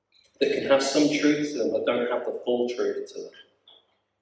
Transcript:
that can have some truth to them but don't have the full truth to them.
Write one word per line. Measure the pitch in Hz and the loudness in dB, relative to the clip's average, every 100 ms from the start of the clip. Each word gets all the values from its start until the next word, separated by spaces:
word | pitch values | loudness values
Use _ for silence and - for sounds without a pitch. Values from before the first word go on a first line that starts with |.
| _ _ _ - | _ _ _ -2
that | - | 0
can | - - | 0 2
have | 139 | 2
some | - 151 147 | 4 2 2
truth | 143 147 147 - | 4 2 2 0
to | 120 | -2
them | 110 | -2
but | - 131 | 0 0
don't | 120 120 | 0 0
have | - 110 | -2 -4
the | 113 123 | -6 -2
full | 120 120 | 0 -2
truth | - 101 - - | -2 -2 -2 -8
to | - | -12
them. | - - - _ _ _ _ _ _ _ | -14 -16 -20 _ _ _ _ _ _ _